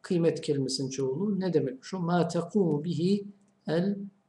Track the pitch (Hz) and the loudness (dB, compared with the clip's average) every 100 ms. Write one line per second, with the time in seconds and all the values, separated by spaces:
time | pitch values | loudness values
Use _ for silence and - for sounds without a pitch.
0 | - 180 165 151 - 139 131 - 131 135 | 0 2 2 2 -2 0 0 -2 -4 -2
1 | 131 135 208 190 185 156 135 123 - 190 | -2 0 0 0 2 2 0 -6 -10 -4
2 | 170 175 170 170 165 214 175 147 170 147 | 0 2 2 -2 0 2 2 0 -2 0
3 | 180 202 - - _ _ - 160 196 202 | 2 0 -2 -16 _ _ -2 0 0 -2
4 | - _ | -8 _